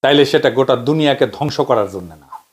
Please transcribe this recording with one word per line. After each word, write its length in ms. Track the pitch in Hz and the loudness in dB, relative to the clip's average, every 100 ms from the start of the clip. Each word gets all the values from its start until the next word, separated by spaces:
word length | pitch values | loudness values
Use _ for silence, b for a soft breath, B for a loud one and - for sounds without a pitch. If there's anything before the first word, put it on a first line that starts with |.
তাইলে 200 | 131 143 | 4 4
সেটা 240 | 143 151 131 | 4 2 0
গোটা 240 | 117 135 123 | 0 0 0
দুনিয়াকে 480 | 120 156 147 139 131 | 0 0 0 0 -2
ধ্বংস 300 | - 147 - | -2 -6 -4
করার 280 | 139 117 101 | -2 0 -2
জন্য 200 | 95 87 80 | -6 -14 -20
না 80 | _ - _ | _ -20 _